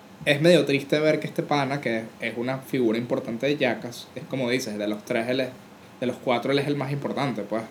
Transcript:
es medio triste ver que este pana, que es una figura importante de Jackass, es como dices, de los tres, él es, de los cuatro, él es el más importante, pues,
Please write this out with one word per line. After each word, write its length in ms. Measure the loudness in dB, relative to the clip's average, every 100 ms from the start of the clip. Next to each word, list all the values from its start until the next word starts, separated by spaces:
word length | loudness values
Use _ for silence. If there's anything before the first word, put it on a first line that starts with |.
| -20 -4 0
es 160 | 4
medio 240 | 8 6 6
triste 320 | 0 2 2
ver 200 | 4 2
que 80 | 0
este 160 | -4
pana, 380 | 0 0 0 -2
que 220 | -2 -2 -4 -8
es 120 | -6 -4
una 220 | -4 -4
figura 380 | -2 2 4 2
importante 500 | 0 -4 -4 -2 0
de 100 | 2
Jackass, 500 | 2 0 -6 -12 -14 -14
es 80 | -8
como 200 | -4 0
dices, 280 | 0 -2 -4
de 100 | -4
los 160 | -4
tres, 240 | -2 -2 0
él 120 | -2
es, 80 | -2 -6 -20 -20 -20 -6
de 80 | -6
los 80 | -4
cuatro, 340 | 0 0 2
él 60 | 0
es 80 | 2
el 80 | -2
más 140 | -2
importante, 500 | -4 -4 -2 -2 -2
pues, 200 | -4 -6 -6